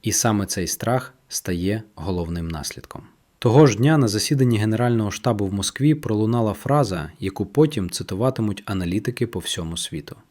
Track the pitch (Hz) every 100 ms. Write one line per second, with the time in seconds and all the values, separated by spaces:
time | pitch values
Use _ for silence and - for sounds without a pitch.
0 | 113 98 117 104 95 - 85 - - 123
1 | - _ _ - - 87 92 110 107 -
2 | 80 90 82 85 82 78 71 - - -
3 | - _ _ _ 120 123 151 104 135 156
4 | 120 104 - 143 127 113 107 110 123 117
5 | 104 - 131 107 98 98 95 - 143 151
6 | 151 107 110 120 110 101 - 147 120 87
7 | 76 - 95 - 101 - 156 131 90 -
8 | - 95 127 131 110 98 - 95 87 101
9 | - - 113 92 - - 82 85 - 78
10 | - - _